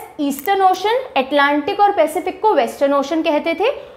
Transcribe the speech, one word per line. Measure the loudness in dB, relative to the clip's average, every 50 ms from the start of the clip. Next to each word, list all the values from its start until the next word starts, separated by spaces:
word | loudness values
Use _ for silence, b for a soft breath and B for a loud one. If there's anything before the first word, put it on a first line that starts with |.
| -6 -10 -8 -6
ईस्टर्न | -4 -4 -4 -4 -2 0 2 4
ओशन, | 4 4 4 2 0 0 0 0 -2 -2 -2
अटलांटिक | -2 -2 0 2 2 2 2 2 0 -2 -2 0 2
और | 2 2
पैसिफिक | 4 2 0 0 0 -4 -4 -6 -4 0
को | 0 2 2
वेस्टर्न | 2 0 0 -2 -2 0 0 2
ओशन | 0 0 -2 -2 -2
कहते | 0 0 0 0 0 -2 -2
थे | 0 0 -2 -2 B B B B